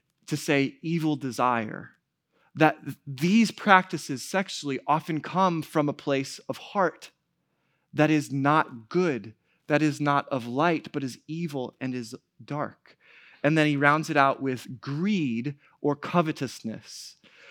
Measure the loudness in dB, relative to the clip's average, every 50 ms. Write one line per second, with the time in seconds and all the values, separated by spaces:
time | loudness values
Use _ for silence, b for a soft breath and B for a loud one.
0 | b b _ _ _ -6 -6 -4 0 0 2 2 2 0 -4 _ -6 -2 -2 0
1 | 0 0 -2 -2 -4 -6 -2 0 0 2 2 0 -2 -6 -10 -12 -14 -16 _ _
2 | _ _ _ _ _ _ _ _ _ _ 0 4 4 4 4 0 -8 -14 -14 _
3 | -12 -12 -6 0 2 4 6 6 4 4 0 0 4 6 6 6 6 2 -6 -8
4 | -6 -6 -8 -8 -6 -4 -4 -4 -4 -4 -8 -8 -6 -6 -6 -4 0 0 0 0
5 | 0 -2 -6 -6 -6 -4 0 2 2 2 2 -2 -4 -2 0 0 0 0 -2 -4
6 | -2 -2 0 0 -2 -6 -10 -14 -10 -10 -12 -10 -10 -6 -2 0 0 0 -2 -6
7 | -20 -20 _ _ _ _ _ _ _ _ _ _ _ _ _ _ _ _ 0 2
8 | 4 4 4 2 0 -2 -4 0 2 2 4 2 2 0 -6 -18 -10 -4 -2 0
9 | 0 0 -2 -4 -6 -12 -18 _ _ _ _ _ _ 0 2 2 2 2 0 0
10 | 0 0 0 0 0 -2 -6 -6 -6 -4 -2 0 0 0 0 -2 -4 -8 -8 -8
11 | -6 -8 -10 -10 _ -12 -8 -8 -6 -6 -6 -8 -8 -10 -10 -10 -8 -8 -8 -8
12 | -10 -12 -14 -18 _ _ _ -20 -14 -10 -8 -6 -6 -8 -10 _ _ _ _ b
13 | b b b b b b b b b 2 4 4 4 4 2 4 4 4 4 4
14 | 2 0 2 4 4 4 2 0 -2 -4 -4 -4 -8 -12 -14 -10 -8 -6 -4 -2
15 | 0 0 0 0 0 -2 -2 -4 -4 -6 -8 b b b b b b -2 -2 -2
16 | -4 0 2 2 2 2 -2 -6 -6 -8 -8 -10 -12 -10 -12 -12 -14 -18 -18 -18
17 | -18 -18 -20 _ B B B B B B